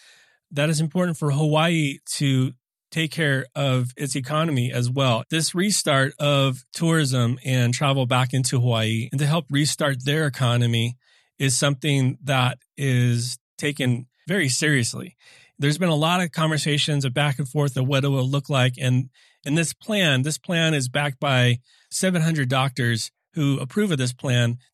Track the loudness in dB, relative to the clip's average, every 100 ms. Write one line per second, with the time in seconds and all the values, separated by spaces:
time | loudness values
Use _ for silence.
0 | -20 -20 _ _ _ -2 0 0 -2 -2
1 | -2 -2 -2 0 2 4 4 2 0 -4
2 | -8 -2 2 2 0 -4 _ _ _ -4
3 | -4 -2 0 -2 -4 -4 0 0 -2 -6
4 | -6 -6 -4 -2 0 0 -2 -2 -2 0
5 | 2 0 -2 -4 -2 -2 0 0 2 2
6 | 2 0 0 2 2 -2 -10 -4 2 2
7 | 2 2 0 -2 -2 0 0 2 0 2
8 | 2 2 2 0 0 0 0 0 0 -2
9 | -4 -2 0 0 0 0 0 0 -2 -2
10 | -2 0 -2 0 0 2 2 0 -2 -6
11 | _ _ _ -4 -2 2 0 0 0 2
12 | 0 -2 -2 0 0 -2 _ -6 -2 2
13 | 2 0 -4 -10 _ -6 -4 -2 -2 -2
14 | -6 _ -4 -2 0 0 2 2 0 -6
15 | -12 -18 -20 -20 _ -2 0 0 0 2
16 | 2 0 -2 -2 0 0 0 0 0 -2
17 | -2 0 0 -2 -4 -2 -2 0 0 0
18 | 2 0 0 -2 0 2 2 0 0 0
19 | -2 -8 _ _ -2 0 -2 -6 -4 0
20 | 2 2 0 -4 -4 0 2 0 -2 -2
21 | -4 -2 2 4 4 2 -4 _ _ -4
22 | 0 2 2 0 0 0 0 0 0 0
23 | -4 -14 _ -2 0 0 -2 -2 0 0
24 | -2 -4 0 2 2 -2 _